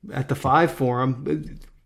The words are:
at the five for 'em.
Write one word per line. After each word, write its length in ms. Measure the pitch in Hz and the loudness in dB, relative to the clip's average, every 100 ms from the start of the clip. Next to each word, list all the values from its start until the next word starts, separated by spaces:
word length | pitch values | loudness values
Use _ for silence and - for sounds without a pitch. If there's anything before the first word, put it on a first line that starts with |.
| - | -8
at 160 | 131 131 | -6 -4
the 60 | 135 | -2
five 340 | 135 143 170 | 2 4 4
for 300 | - 131 123 | 2 0 2
'em. 580 | 131 123 147 156 151 - - _ | 0 0 -2 -4 -4 -14 -18 _